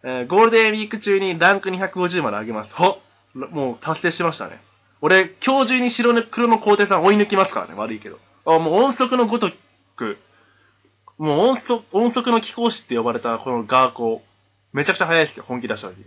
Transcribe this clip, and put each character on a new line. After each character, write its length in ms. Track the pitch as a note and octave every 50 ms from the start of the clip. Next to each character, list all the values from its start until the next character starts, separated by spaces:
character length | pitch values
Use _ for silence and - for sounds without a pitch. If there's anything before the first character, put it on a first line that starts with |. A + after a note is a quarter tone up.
| -
え 180 | B2+ B2+ B2+
ー、 40 | B2 B2+
「ゴ 140 | E3+ G3+
ー 20 | A3+
ル 40 | A3+
デ 160 | A3+ A3+ A3 A3
ン 40 |
ウ 40 | G#3+
ィ 80 | G#3+ G#3+
ー 40 | G#3
ク 120 | - G#3
中 180 | - G#3 G3 G3
に 220 | G3 F#3+ F3 E3
ラ 140 | F3 F#3 G3
ン 60 | G3
ク 100 | - F#3+
二 80 | F#3 F3+
百 200 | F#3+ F#3 - F#3
五 80 | F3+
十 160 | F3 F3 F3+
ま 80 | D3 A2+
で 80 | G2+ G#2
上 60 | G#2+
げ 60 | A2+
ま 120 | A2+ G#2+ G#2
す。」 100 | - -
ほ 100 | - F3
っ、 120 | G3 F#3+ - _ _ _ _ _ _ _ C3 C3+ -
も 220 | E3 D3+ C#3 B2+
う 60 | A#2 -
達 220 | - D#3 D#3+ D#3
成 100 | - F3
し 100 | - -
ま 100 | F3 E3+
し 60 | - -
た 100 | G#2 D#2+
ね。 120 | D#2 - _ _ _ _ _ _ _ _
俺、 280 | - D#3 F#3 F#3+ F#3 F3+ - _ -
今 180 | B3+ C4+ C#4
日 80 | C4 A3
中 100 | B3+ B3+
に 100 | B3 B3
白 320 | A#3+ - A#3 A#3+ A#3+ A#3
黒 240 | A3+ A3+ - - A#3+
の 140 | A#3 A3+ G#3+
皇 160 | G#3+ G#3 G#3
帝 100 | G3+ G3+
さ 80 | G3 G3
ん 80 | E3+ D#3+
追 80 | F#3+
い 40 | G#3
抜 100 | G#3 G#3
き 100 | G#3 G#3
ま 80 | F#3+ F#3+
す 80 | F#3+
か 100 | - -
ら 40 | F2+
ね。 80 | E2 E2
悪 200 | G2+ G#2+ A2+ A2+
い 40 | G#2
け 100 | - -
ど。 120 | D#2 - _ _ _ _ _
あ、 160 | - E3 E3
も 100 | D#3+ D#3
う 40 | E3
音 180 | G3 B3+ C4+
速 240 | A#3+ - C4 A#3+ B3+
の 100 | B3 A#3+
ご 140 | G#3+ A3+ A#3+
と 100 | A3+ F3+ - _ _ _ _ _ _ _ _
く、 220 | - A2+ G#2+ G2+ - _ _ _ _ _ _ _ _ _ _ _ _ _ _ _ _ _ - _ -
も 280 | D3+ D#3 C#3+ D3+ G3+
う 20 | B3+
音 80 | C4
速、 280 | - - - A#3+ A3+ - _
音 220 | - G3 A#3 A#3+
速 180 | A#3 B3 A#3 B3
の 100 | A#3 A3
貴 140 | A3 - -
公 160 | - A#3 A#3
子 140 | A3+ - -
っ 20 |
て 100 | _ A#2+
呼 60 | A#2
ば 100 | A2+ A#2+
れ 60 | A#2 A#2
た 200 | - A#2+ A#2 A2
こ 120 | - C3
の 140 | B2 A#2 A2
ガ 240 | G#2 B2+ C3 C3 B2+
ー 40 |
コ 240 | - - A#2+ A2+ A2+
ー。 40 | A2+ _ _ _ _ _ _ _ _ _ _
め 120 | - C#3 D3
ち 60 | -
ゃ 20 | F3
く 40 | -
ち 40 |
ゃ 40 | F#3
速 140 | D#3+ E3 E3
い 40 | D#3
っ 20 |
す 100 | D3 -
よ。 80 | - -
本 140 | - B2+ B2
気 60 | A#2
出 100 | A#2 A2
し 40 | -
た 80 | - F#2+
時。 80 | F2+ G2+ G2